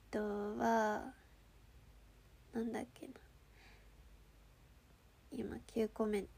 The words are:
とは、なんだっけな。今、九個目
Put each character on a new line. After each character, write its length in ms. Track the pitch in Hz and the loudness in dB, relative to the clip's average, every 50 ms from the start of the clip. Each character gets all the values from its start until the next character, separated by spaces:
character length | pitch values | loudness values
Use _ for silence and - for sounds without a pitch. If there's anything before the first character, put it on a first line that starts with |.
| - - | -14 -4
と 80 | - 214 208 208 202 208 202 208 214 233 | -2 0 0 0 0 0 -2 -2 0 2
は、 560 | 226 226 226 226 214 214 208 - - 262 - - - - - - - - - - - - - - - - - - - - - - - - - - - - - | 4 4 6 6 6 4 2 0 -2 -6 -10 -14 -20 -20 -20 -20 -20 -20 -20 -20 -20 -20 -20 -20 -20 -20 -20 -20 -20 -20 -20 -20 -20 -20 -20 -20 -18 -6 -4
な 60 | 233 | -2
ん 120 | 226 233 220 | -2 -2 -2
だ 80 | - | -4
っ 40 | 262 - - | -6 -6 -10
け 120 | - 320 | -14 -14
な。 80 | 277 254 - - - - - - - - - - - - - - - - - - - - - - - - - - - - - - - - - - - - - - - - - - - | -14 -14 -16 -18 -20 -20 -20 -20 -20 -20 -20 -20 -20 -20 -20 -20 -20 -20 -20 -20 -20 -20 -20 -20 -20 -20 -20 -20 -20 -20 -20 -20 -20 -20 -20 -20 -20 -20 -20 -20 -20 -20 -20 -18 -12
今、 260 | - 247 202 202 - 233 - | -8 -6 -6 -6 -6 -8 -10
九 220 | - - 233 220 208 | -6 0 2 2 2
個 180 | - - 220 | 2 2 2
目 180 | 214 208 202 190 - - | 4 4 2 0 -2 -8